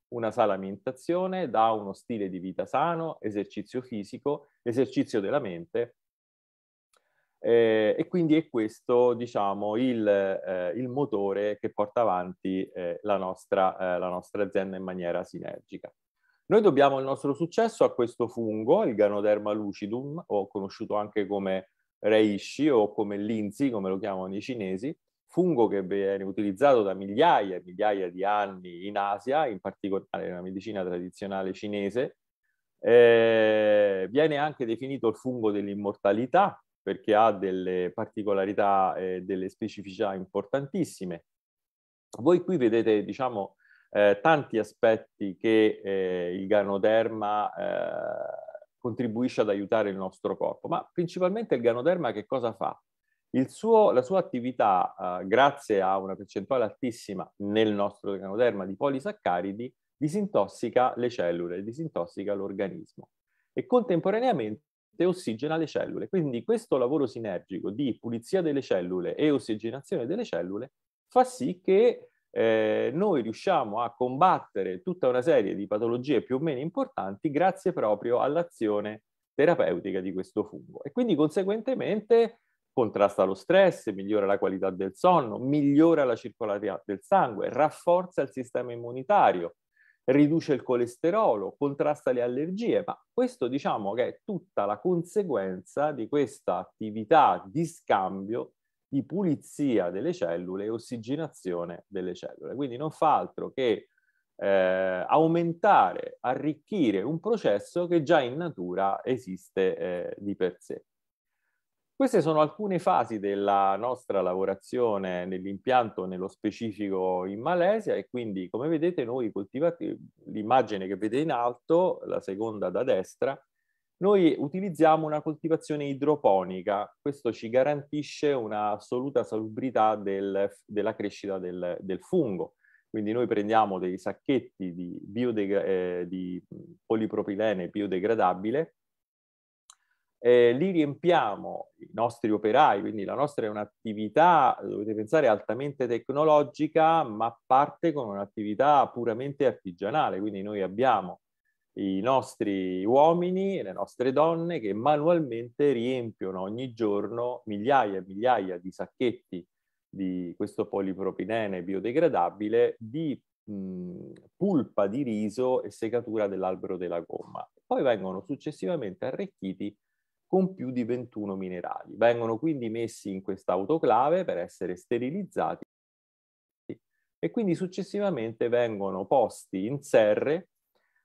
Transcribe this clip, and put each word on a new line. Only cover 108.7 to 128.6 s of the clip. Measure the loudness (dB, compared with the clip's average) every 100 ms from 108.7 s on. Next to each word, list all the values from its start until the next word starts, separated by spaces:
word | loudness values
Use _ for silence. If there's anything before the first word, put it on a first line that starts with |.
| 0 0 0
esiste, | -2 -4 -6 -12 -6 0 0 0
eh, | -4 -4 -6 -8
di | -8
per | -2 -2 -2
sé. | -14 -14 _ _ _ _ _ _ _ _ _ _ _ -2
Queste | 2 4
sono | 4 4
alcune | 2 0 -2 0
fasi | 2 2 0 -2
della | -2 0 2 4 4 2
nostra | -2 -6 -4 -2
lavorazione | 0 0 -2 -4 -6 -2 0 0 -2 -4 -6
nell'impianto, | -8 -8 -8 0 0 0 -4 -8
nello | -6 -8
specifico | -6 -6 -4 -8 -6 -4 -2 -2 -2
in | -4 -6
Malesia, | -4 0 0 0 -2
e | -4 -4
quindi, | -8 -6 -6 -6
come | -4 -2
vedete, | 0 -2 -2
noi | -4 -4 -4
coltivati, | -6 -8 -2 -2 -2 -8 -10 -14 _ -12
l'immagine | -8 2 2 2 -4 -6
che | -4
vedete | -2 -2
in | -2
alto, | -2 -2 -4 0 2 2 -2 -6
la | -6
seconda | -6 -6 -6 -4 -4
da | -2
destra, | 0 0 -2 -6 -6 -6 _ _ _ _ _ -4
noi | 2 6 4 2
utilizziamo | -4 -4 -6 4 4 4 2
una | -4
coltivazione | -4 -6 -2 -2 -2 -4
idroponica. | -4 -2 0 4 4 4 2 -4 -2 -2 -4 _
Questo | -8 -4 -6
ci | -6 0
garantisce | 2 2 0 -4 -8 -8 -2 0
una | 0 -2 -4